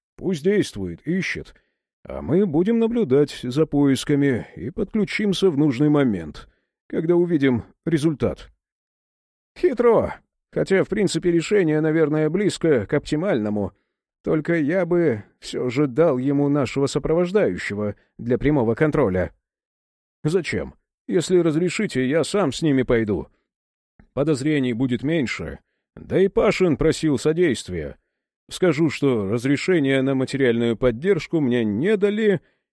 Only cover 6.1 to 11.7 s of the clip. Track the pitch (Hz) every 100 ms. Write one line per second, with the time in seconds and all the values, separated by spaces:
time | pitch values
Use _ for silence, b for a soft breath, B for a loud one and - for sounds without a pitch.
6.1 | 95 78 - - _ _ _ _ - 165
7.1 | 175 175 165 135 120 - _ - 160 156
8.1 | 143 110 - - _ _ _ _ _ _
9.1 | _ _ _ _ - 359 240 240 202 92
10.1 | - _ _ _ - 160 190 156 202 190
11.1 | 170 180 170 156 208 165